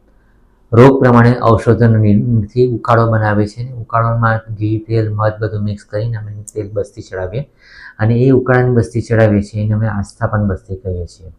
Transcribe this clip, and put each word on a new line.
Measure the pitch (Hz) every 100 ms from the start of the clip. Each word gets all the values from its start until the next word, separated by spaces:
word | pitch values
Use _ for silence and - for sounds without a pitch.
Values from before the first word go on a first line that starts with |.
| _ _ _ _ _ _ _
રોગ | 113 135 135
પ્રમાણે | 127 120 120 123
ઔષધોનો | 113 107 - 110 117 110
નિ-, | 107 101 127 113 101
થી | 123 127
ઉકાળો | 113 - 113 113
બનાવીએ | 110 107 104 104
છીએ | - 123
અને | 117
ઉકાળામાં | 113 113 117 117 113 110 -
ઘી, | 104 107 107
તેલ, | - 113 107
મધ | 104 110 107
બધું | 110 104
મિક્સ | 104 104
કરીને | - 107 113 110
અમે | 104
એની | 104
તેલ | 104 107 101
બસ્તી | 101 98 -
ચડાવીએ | - 95 92 117 151 _ _ - - -
અને | 110 117
એ | 131
ઉકાળાની | 131 127 127 127
બસ્તી | 120 - 117
ચડાવીએ | - 110 110 104
છીએ | 101 107
એને | 107
અમે | 107 110
આસ્થાપન | 101 101 - 113 107 104
બસ્તી | 87 - 92
કહીએ | 95 87 85
છીએ. | - 82